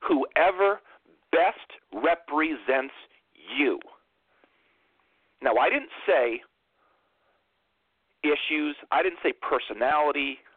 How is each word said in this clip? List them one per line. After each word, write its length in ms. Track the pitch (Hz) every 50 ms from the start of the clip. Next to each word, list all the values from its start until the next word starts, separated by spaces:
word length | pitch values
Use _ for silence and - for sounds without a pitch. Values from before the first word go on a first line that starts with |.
| - -
Whoever 720 | 185 143 131 - _ - 156 180 196 180 196 202 202 214 - _ - - _ _ _ _ _ _
best 380 | - 165 165 190 214 - - - - - _ _ -
represents 1000 | 98 117 160 170 170 - - 139 147 156 160 156 123 104 - 127 135 131 139 - - - - _ _ _ _ _ _ 76 - 113 131
you. 220 | 143 135 101 71 - - - _ _ _ _ _ _ _ _ _ _ _ _ _ _ _ _ _ _ _ _ _ _ _ _ _ _ _ _ _
Now, 140 | - 131 113
I 140 | 113 131 160
didn't 200 | 220 285 269 - - - - -
say 340 | 190 151 127 120 - - - - _ _ _ _ _ _ _ _ _ _ _ _ _ _ _ _ _ _ _ _ _ _ _ _ _ _ _ _ _ _ _ _ _ _ _
issues. 520 | 147 147 143 - - 156 156 151 147 147 - - -
I 120 | - 143 175
didn't 160 | 190 170 170 -
say 100 | 165 127
personality. 1040 | _ - - - 131 - - 117 104 117 127 147 151 151 147 143 147 143 139 135 131 _ _ _